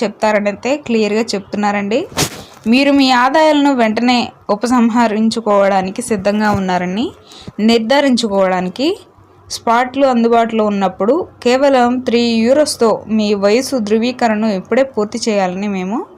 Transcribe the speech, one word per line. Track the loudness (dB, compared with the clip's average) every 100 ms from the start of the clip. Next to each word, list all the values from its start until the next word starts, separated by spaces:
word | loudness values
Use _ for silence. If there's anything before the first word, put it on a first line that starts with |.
చెప్తారని | -6 -2 0 0 -2
అయితే | -4 -4 -4
క్లియర్గా | -2 0 0 0
చెప్తున్నారండి. | -2 -6 -6 -4 -2 -2 -2 -4 -4 -6 -6 -8 -20 -8 0
మీరు | 2 4
మీ | 4 4
ఆదాయాలను | 4 2 4 4 4 2
వెంటనే | 2 0 2 2 0 -2 -6 -6
ఉపసంహరించుకోవడానికి | -4 0 2 2 2 0 2 0 0 0 2 2 2 -2 -6
సిద్ధంగా | -4 -2 -2 0 0
ఉన్నారని | 0 0 -2 -2 -4 -6 -8 -20 -20 -16 -2
నిర్ధారించుకోవడానికి | 2 2 2 0 2 0 0 0 0 0 -4 -4 -4 -4 -10 _ _ _ -16
స్పాట్లు | -8 0 0 0 0 0
అందుబాటులో | 2 2 2 0 0
ఉన్నప్పుడు | -2 0 -2 -2 0 0 -2 -4
కేవలం | 0 2 2 2 2 0
త్రీ | -2 0
యూరోస్తో | 2 2 2 2 0 0 0 0 -2
మీ | -2 0
వయసు | 0 2 2 0 -4
ధృవీకరణను | 0 0 0 0 -2 0 -2
ఇప్పుడే | -2 -2 -2
పూర్తి | -2 -2 -6 -4 -2
చేయాలని | 0 -2 -2 -6
మేము | -6 -6 -6 -8